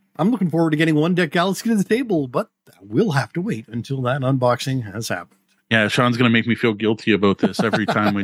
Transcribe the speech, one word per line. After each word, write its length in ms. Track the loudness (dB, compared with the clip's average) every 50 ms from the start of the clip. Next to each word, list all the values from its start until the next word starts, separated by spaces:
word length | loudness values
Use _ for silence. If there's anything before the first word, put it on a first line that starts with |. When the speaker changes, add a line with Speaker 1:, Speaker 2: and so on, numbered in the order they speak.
| _ _ _
Speaker 1:
I'm 120 | -2 0 0
looking 220 | 0 0 -2 0
forward 180 | 0 2 2 2
to 80 | 2
getting 160 | 2 2 2 2
One 220 | 2 2 2 2
Deck 160 | 0 0 0
Galaxy 380 | 0 0 0 0 -2 -2 -2 0
to 60 | 0
the 80 | 0 0
table, 440 | 0 0 -2 0 0 -2 -2 -2
but 240 | -2 -4 -4 -6 -6 _ _ _ -20 -20 -20
we'll 340 | -10 -4 0 0 0 2 0
have 200 | -2 -2 -4 -6
to 80 | -6
wait 260 | -4 -4 -6 -6 -8 -10
until 340 | -10 -8 -6 -6 -6 -4 -2
that 180 | -2 -2 0
unboxing 640 | 0 0 0 2 2 0 0 0 -2 -4 -4 -4 -6 -6 -8
has 140 | -8 -6
happened. 320 | -6 -6 -8 -8 -14 _ _ _ _ _ _ _ -2
Speaker 2:
Yeah, 160 | 0 2 2
Sean's 280 | 2 2 2 2 2 2
gonna 140 | 2 2 4
make 160 | 4 2 2
me 80 | 0 -2
feel 220 | 0 0 0 0
guilty 360 | 0 0 -2 0 0 0 0
about 280 | 2 4 4 2 2 2
this 200 | 0 -2 0 0
every 280 | -2 0 0 0 0
time 260 | 0 0 0 0 0 0
we 80 | -2